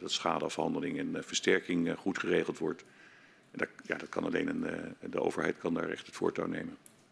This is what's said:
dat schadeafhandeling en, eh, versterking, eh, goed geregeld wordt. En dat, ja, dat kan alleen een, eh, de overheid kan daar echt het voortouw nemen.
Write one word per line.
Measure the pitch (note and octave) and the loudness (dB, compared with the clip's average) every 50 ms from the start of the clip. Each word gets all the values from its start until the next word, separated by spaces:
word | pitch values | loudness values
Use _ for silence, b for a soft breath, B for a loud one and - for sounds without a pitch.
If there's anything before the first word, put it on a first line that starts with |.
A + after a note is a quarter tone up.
dat | E2+ E2+ | -2 -2
schadeafhandeling | - - - F2 E2 D#2 D2+ D#2+ - - D#2+ D#2+ D#2+ E2 E2+ - - - | -2 0 2 2 2 2 2 0 0 0 2 2 2 0 0 -2 -2 -2
en, | - D#2+ D#2+ | -2 -2 -2
eh, | D#2 | -4
versterking, | - - - - - F2+ F#2+ F#2 - - F2+ E2+ E2+ E2+ | -4 -2 -2 2 4 6 6 6 4 2 2 2 2 2
eh, | E2 | 0
goed | - - G2 E2 - | 0 0 -2 -2 0
geregeld | - F2 F2 E2+ E2 - D#2 - | 2 2 4 4 4 2 0 0
wordt. | E2 D#2+ E2+ - - b b b b b b b b b b b b b | 0 -2 -2 -4 -8 b b b b b b b b b b b b b
En | - - | -4 -4
dat, | - - - - - | -4 -4 -4 -8 -6
ja, | - - | -6 -4
dat | - - - | -4 -6 -6
kan | - - E2+ | -2 -2 0
alleen | E2 E2 - - - | 2 2 0 0 0
een, | G1+ G1+ E2 | -2 -2 -2
eh, | E2 - G1+ - E2+ - - - - | -2 -4 -4 -6 -8 -10 -12 -10 -4
de | - - | -2 0
overheid | - - - - D#2+ E2 E2 - | 2 2 2 2 0 0 0 0
kan | - E2+ E2 | 0 0 0
daar | E2 E2 E2 | 0 0 -2
echt | - - - | -4 -6 -8
het | - - | -10 -4
voortouw | - - F2+ - - F2 | 0 0 0 2 2 0
nemen. | F2 F2 E2+ E2+ - - - - - - - - - | -2 -2 -4 -4 -6 -10 -12 -16 -20 -20 -20 -20 -8